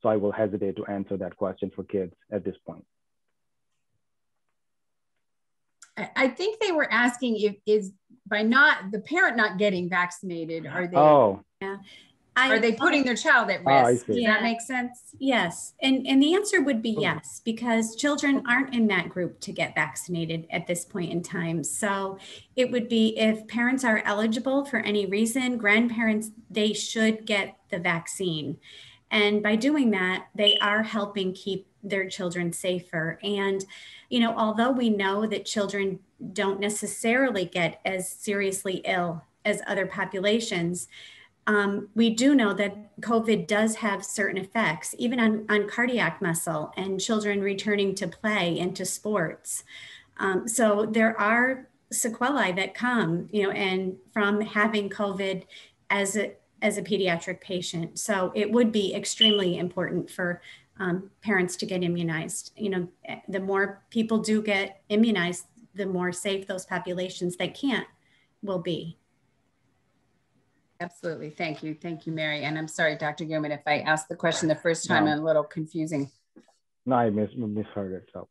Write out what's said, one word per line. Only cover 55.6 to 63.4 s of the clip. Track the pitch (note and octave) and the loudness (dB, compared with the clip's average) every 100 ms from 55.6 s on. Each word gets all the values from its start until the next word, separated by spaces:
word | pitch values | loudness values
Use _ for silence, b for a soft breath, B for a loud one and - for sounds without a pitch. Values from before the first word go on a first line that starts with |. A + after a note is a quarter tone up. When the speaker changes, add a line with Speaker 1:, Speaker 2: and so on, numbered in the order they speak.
| B B _ | B B _
Speaker 3:
as | G3+ G3 G#3+ | -2 0 -2
a, | - - _ _ | -4 -6 _ _
as | A3 G3+ | -2 -2
a | |
pediatric | E3+ G3+ F#3 E3+ - F#3 | -2 0 0 0 -4 -12
patient. | - F3+ F3 E3 E3 - | -6 -6 -6 -6 -6 -8
So | - G3+ F#3 | -2 0 0
it | A3 G#3 | 0 0
would | A#3 A#3 | 4 4
be | A3+ F#3+ | 2 0
extremely | - - - G#3+ G#3 F#3 F3 | -2 -6 2 4 4 2 0
important | F3 F3+ F3 F3+ - | -2 -2 -2 -2 -6
for, | - F3 F3 B B B - | -4 -4 -4 B B B -6
um, | F#3+ F3+ G3 _ | -2 -2 -6 _
parents | G#3+ G3 F3+ - | -2 0 0 -2
to | - | -4
get | F#3 | -2
immunized. | F3+ F3 E3+ D#3+ D#3 - - - | 0 0 -2 -4 -6 -10 -12 -8
You | G#3+ | -4
know, | F#3 F3 _ - - - | -2 -4 _ -14 -14 -8
the | F#3+ | -6